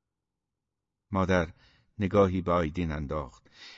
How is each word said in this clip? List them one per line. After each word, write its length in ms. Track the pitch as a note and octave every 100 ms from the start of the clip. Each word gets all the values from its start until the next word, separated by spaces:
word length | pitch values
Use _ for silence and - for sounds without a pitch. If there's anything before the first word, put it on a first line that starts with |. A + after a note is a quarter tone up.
| _ _ _ _ _ _ _ _ _ _ -
مادر 360 | F#2+ F#2 F#2 E2+ - _ _ _ -
نگاهی 420 | G2 G2+ F#2+ F2+
به 100 | F2
آیدین 400 | F2 E2 D#2+ E2+
انداخت. 560 | D2+ C#2 D2+ C2+ - _ - -